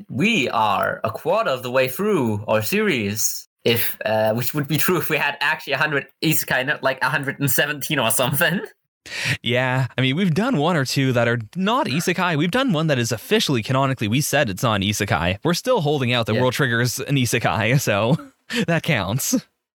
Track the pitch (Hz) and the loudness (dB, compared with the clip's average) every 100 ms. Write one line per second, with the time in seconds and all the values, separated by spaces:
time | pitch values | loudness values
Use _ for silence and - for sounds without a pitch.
0 | 202 117 202 220 120 113 107 95 101 95 | -10 -2 0 2 0 0 2 2 0 -2
1 | 110 - 151 202 202 131 123 127 131 135 | -4 -4 -2 0 0 -2 -2 0 0 0
2 | 208 190 117 104 110 110 107 208 214 135 | 0 2 0 -2 0 0 2 0 0 0
3 | 101 110 - - - _ 123 117 - - | -2 -2 -4 -4 -12 _ 0 0 0 -4
4 | - 110 110 113 110 151 143 151 - 175 | -2 2 2 0 -2 -4 -2 0 2 0
5 | - 147 147 143 143 165 - 135 151 139 | 0 -2 -2 -2 -2 -2 -2 -2 0 -2
6 | - _ 160 151 - 135 131 151 135 135 | -6 _ 0 0 0 -2 -2 -2 -2 0
7 | 127 147 139 139 139 - 147 151 - 147 | -2 -2 -4 -4 0 0 0 -2 -4 0
8 | 113 117 127 139 165 180 427 - _ _ | 0 2 0 2 0 0 -6 -14 _ _
9 | - - - - 117 120 131 131 131 - | -14 -8 -4 -4 -2 0 0 0 -2 0
10 | 131 143 202 156 233 208 151 170 127 - | 0 2 0 0 0 0 2 0 0 0
11 | 135 123 117 117 107 170 190 247 302 139 | 0 2 2 0 -4 -4 0 0 0 -2
12 | 180 175 180 151 175 247 269 151 160 131 | -2 0 0 0 0 0 2 2 2 2
13 | 117 113 - 214 - 131 104 135 135 131 | 0 -4 0 0 2 0 0 0 2 0
14 | 104 123 147 139 113 92 120 104 98 104 | 0 0 2 2 0 0 0 2 0 0
15 | 101 87 85 95 151 175 - 247 147 151 | 0 2 2 0 0 0 0 0 2 0
16 | 123 123 107 110 127 - 139 117 120 - | 2 0 0 2 2 2 2 2 0 -2
17 | - 139 120 123 107 85 104 135 - 101 | -2 0 0 0 0 2 2 2 2 2
18 | 113 165 285 - - 240 180 165 - 131 | 2 0 -2 -20 -8 -4 0 -2 0 0
19 | 95 120 - 254 - _ _ | 0 -2 -2 -4 -4 _ _